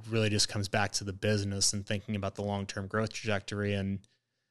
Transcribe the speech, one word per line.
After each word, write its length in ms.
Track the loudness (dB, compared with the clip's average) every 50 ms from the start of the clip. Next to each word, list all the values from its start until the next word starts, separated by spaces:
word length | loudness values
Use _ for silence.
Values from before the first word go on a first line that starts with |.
| -6 -2
really 200 | 2 2 4 4
just 200 | 4 4 2 2
comes 180 | 0 -2 -2 0
back 240 | 2 2 2 0 0
to 100 | -2 -4
the 100 | -4 -4
business 600 | 0 2 2 4 4 2 0 0 2 2 2 2
and 120 | 0 -2
thinking 300 | -2 -4 -4 -2 -2 -2
about 200 | -2 -2 -2 -4
the 80 | -4 -2
long-term 440 | -2 -2 -2 -2 -4 -6 -6 -6 -2
growth 240 | 0 0 0 -2 -4
trajectory. 600 | -4 -2 0 0 0 -2 -4 -4 -2 0 0 0
And, 260 | 2 0 0 -2 -2 -6 _ _ _ _ _ _ _ _ _